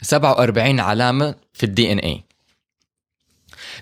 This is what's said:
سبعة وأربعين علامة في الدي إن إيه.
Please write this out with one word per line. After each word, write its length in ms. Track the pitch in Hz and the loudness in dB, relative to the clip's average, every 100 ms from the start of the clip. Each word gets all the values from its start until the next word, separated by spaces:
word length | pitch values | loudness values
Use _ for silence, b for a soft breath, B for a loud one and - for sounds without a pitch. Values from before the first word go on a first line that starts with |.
سبعة 280 | - 147 143 | -2 2 2
وأربعين 500 | 131 120 110 120 135 | 4 2 2 2 2
علامة 540 | 95 107 123 131 147 - _ | 0 0 0 0 -2 -6 _
في 120 | - 110 | -6 -2
الدي 280 | 98 110 | 0 0
إن 60 | 101 | 0
إيه. 260 | 82 73 - _ _ _ _ _ _ _ _ _ _ _ _ B B B | -4 -8 -12 _ _ _ _ _ _ _ _ _ _ _ _ B B B